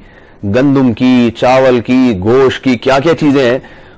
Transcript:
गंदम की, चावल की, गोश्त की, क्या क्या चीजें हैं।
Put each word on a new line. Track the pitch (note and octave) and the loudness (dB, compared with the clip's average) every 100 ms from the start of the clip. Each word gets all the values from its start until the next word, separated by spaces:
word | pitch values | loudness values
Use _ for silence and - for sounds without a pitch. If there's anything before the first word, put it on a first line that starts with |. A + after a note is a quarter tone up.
| - - - - | -8 -20 -20 -12
गंदम | G2 A2 C#3+ C#3 C3 | -6 -2 0 0 0
की, | G#2+ B2+ B2+ A#2+ | 0 0 2 0
चावल | A2+ B2+ C3 C3 B2 | 0 0 2 2 0
की, | A2+ B2+ B2+ | 0 0 0
गोश्त | G2 G2+ C3 C3 B2+ | -2 0 2 0 0
की, | C3+ A#2+ | -4 -2
क्या | C3 C3+ | -2 0
क्या | D3+ | 0
चीजें | D#3+ D3+ C#3 | 0 0 0
हैं। | B2 C3 - - - | 0 -2 -8 -20 -20